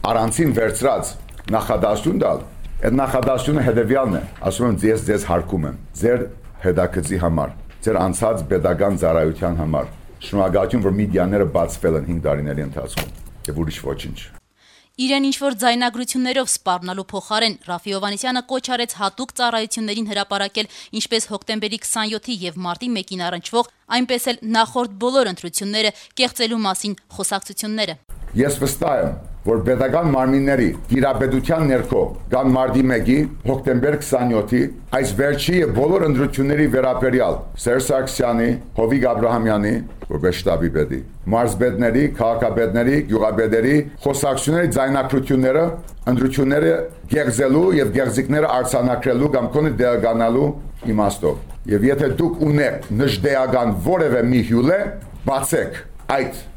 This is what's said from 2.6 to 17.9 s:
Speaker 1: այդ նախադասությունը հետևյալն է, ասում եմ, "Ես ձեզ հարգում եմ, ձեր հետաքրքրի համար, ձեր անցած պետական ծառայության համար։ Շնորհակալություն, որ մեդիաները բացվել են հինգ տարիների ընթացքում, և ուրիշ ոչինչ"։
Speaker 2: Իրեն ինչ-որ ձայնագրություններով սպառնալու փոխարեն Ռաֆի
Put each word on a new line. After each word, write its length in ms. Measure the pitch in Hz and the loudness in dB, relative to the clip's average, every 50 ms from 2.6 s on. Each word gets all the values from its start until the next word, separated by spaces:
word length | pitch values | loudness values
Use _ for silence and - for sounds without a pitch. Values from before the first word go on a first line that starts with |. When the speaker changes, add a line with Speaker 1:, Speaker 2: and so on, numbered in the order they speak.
| - - - - | -12 -8 -6 -2
Speaker 1:
այդ 140 | - 113 113 135 | 0 2 2 2
նախադասությունը 680 | 135 131 135 131 127 135 131 123 127 147 147 156 131 | 2 2 0 0 2 2 0 0 0 0 0 2 2
հետևյալն 500 | 127 110 117 117 104 127 135 131 117 92 | 2 2 2 2 2 2 2 2 0 0
է, 60 | 71 - - - - - 95 | -2 -4 -8 -12 -4 -4 -4
ասում 180 | 87 - 120 | -2 0 0
եմ, 140 | 123 107 90 101 | 0 0 2 2
"Ես 180 | 107 110 110 107 | 2 2 2 2
ձեզ 200 | - 104 101 - - | 0 0 0 0 0
հարգում 380 | 90 87 80 - 101 90 76 71 | 0 0 0 0 -2 -2 -2 -2
եմ, 80 | 62 - - - - - | -6 -8 -14 -14 -8 0
ձեր 240 | 90 117 123 123 - - - - - - - - - | 2 2 2 2 0 -6 -10 -16 -18 -18 -16 -4 0
հետաքրքրի 560 | 92 87 82 87 87 - 95 80 73 95 90 87 | 0 2 2 2 2 0 -2 -2 -2 -2 0 0
համար, 260 | 85 82 78 69 65 - - - - - - - | 0 0 0 -2 -2 -6 -12 -16 -16 -16 -6 -2
ձեր 160 | 110 110 92 | 0 0 2
անցած 420 | 90 95 90 - 113 110 113 98 80 69 | 2 0 0 0 0 0 0 -2 -2 0
պետական 480 | 98 90 73 90 90 73 101 101 98 85 90 | 0 2 2 2 2 4 2 0 2 2 2
ծառայության 560 | 82 82 82 78 80 80 80 92 87 85 80 | 2 4 4 2 2 0 -2 -2 -2 -2 -2
համար։ 320 | 76 78 78 71 64 - - - - - - - - | -2 0 -2 -2 -2 -4 -10 -18 -18 -20 -18 -16 -10
Շնորհակալություն, 560 | - - 101 95 92 87 101 95 90 123 123 95 98 | -4 0 0 2 2 2 2 2 2 0 0 2 2
որ 100 | 95 101 | 2 2
մեդիաները 440 | 107 95 87 95 87 92 101 104 101 - | 0 2 2 2 2 2 2 2 2 2
բացվել 480 | - 90 85 80 - - - 87 80 78 | 2 0 0 0 -4 -2 0 0 0 0
են 100 | 69 71 | 0 -2
հինգ 160 | 87 82 76 | -4 -2 0
տարիների 400 | 76 71 73 73 73 71 71 76 | 0 0 0 -2 -4 -4 -4 -6
ընթացքում, 480 | 67 67 71 64 64 - - - - - - - - - - - | -6 -6 -8 -8 -6 -6 -6 -6 -8 -10 -16 -16 -18 -18 -12 -10
և 160 | - 73 78 | -8 -4 -2
ուրիշ 180 | 82 78 73 - - | -4 -4 -4 -6 -6
ոչինչ"։ 320 | 67 71 - - - - - - - - - _ _ _ _ _ _ _ _ _ _ _ | -6 -6 -6 -8 -12 -12 -12 -14 -18 -20 -20 _ _ _ _ _ _ _ _ _ _ _
Speaker 2:
Իրեն 280 | - 254 262 277 277 269 277 | -4 -2 0 0 2 2 0
ինչ-որ 260 | 269 - 277 277 262 196 | -2 0 -2 -4 -2 0
ձայնագրություններով 840 | 240 247 233 240 247 247 233 233 247 - - 262 254 254 262 269 254 - | 2 2 2 2 0 -2 -2 -4 -8 -4 -2 -2 -2 0 0 -2 0 -2
սպառնալու 540 | - - _ 196 180 175 175 180 185 196 190 - | -4 -4 _ -2 -2 -2 -4 -8 -8 -8 -8 -8
փոխարեն 460 | - 196 - - 214 214 226 220 202 - - - | -8 -10 -6 -2 -2 0 0 0 -2 -6 -10 -10
Ռաֆի 240 | 180 170 - 208 | -10 -8 -6 -6